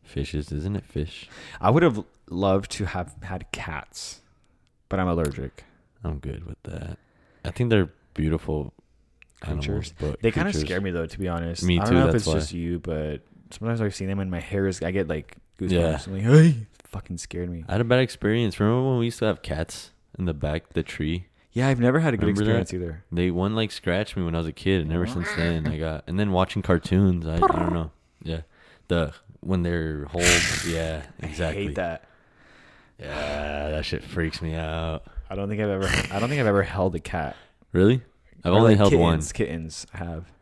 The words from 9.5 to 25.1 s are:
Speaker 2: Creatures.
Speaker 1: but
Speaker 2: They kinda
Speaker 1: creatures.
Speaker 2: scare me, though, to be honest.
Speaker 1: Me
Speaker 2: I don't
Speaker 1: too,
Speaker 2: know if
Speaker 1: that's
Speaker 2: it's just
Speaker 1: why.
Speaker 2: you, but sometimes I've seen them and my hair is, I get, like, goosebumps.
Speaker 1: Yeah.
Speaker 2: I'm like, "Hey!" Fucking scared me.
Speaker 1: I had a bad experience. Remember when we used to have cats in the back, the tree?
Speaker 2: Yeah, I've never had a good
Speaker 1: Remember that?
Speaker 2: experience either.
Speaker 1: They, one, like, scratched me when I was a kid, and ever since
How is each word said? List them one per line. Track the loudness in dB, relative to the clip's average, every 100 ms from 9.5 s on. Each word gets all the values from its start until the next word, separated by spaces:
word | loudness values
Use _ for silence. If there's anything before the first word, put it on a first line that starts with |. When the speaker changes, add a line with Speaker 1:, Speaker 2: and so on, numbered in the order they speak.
| -6 -2
Speaker 2:
Creatures. | -4 -6 -6
Speaker 1:
but | -6 0
Speaker 2:
They | 0
kinda | 2 0
Speaker 1:
creatures. | 0 -2
Speaker 2:
scare | -2
me, | -2
though, | -4 -4
to | -4
be | -4
honest. | -4 -4 -2
Speaker 1:
Me | 2 2
Speaker 2:
I |
don't | 4
Speaker 1:
too, | 6
Speaker 2:
know | 6
if |
Speaker 1:
that's | 4 2
Speaker 2:
it's |
just | 0 -2
Speaker 1:
why. | -6
Speaker 2:
you, | -4 -4
but | -4 -6 -4 -8 _ -20 -20
sometimes | -8 -4 -2
I've | -2
seen | -2 -4
them | -2
and | -2
my | -4
hair | -4 0 0
is, | 0
I | -2
get, | 0 0
like, | -2 -6 -18 _ _
goosebumps. | 2
Speaker 1:
Yeah. | 4 4 0 -4
Speaker 2:
I'm |
like, | -2
"Hey!" | 6 8 8 6 -4 _
Fucking | -12 -12 -8 -10
scared | -8 -6 -6
me. | -6 -4
Speaker 1:
I |
had | -2
a |
bad | 4 4
experience. | 2 0 0 2 0 2
Remember | 2 4 2
when | 2
we | 0
used | 0
to | 0
have | 0
cats | -4 -4 -4 -8 -16 _ _ -4
in |
the | -4
back, | -2 -2 -4 -4
the | -4
tree? | -4 -4 -2 -2 -6 _ _
Speaker 2:
Yeah, | 0 2
I've | 4
never | 4 4
had | 2
a | 2
good | 2
Speaker 1:
Remember | 2 2
that? | 2
Speaker 2:
experience | 0
either. | -4 -6 -8 -6
Speaker 1:
They, | 0 0
one, | 2 0
like, | 0 -2
scratched | -4 -2 0 -2 -4
me |
when | -2
I | -2
was | -4
a |
kid, | -4 0 2
and | 2
ever | 0
since | 0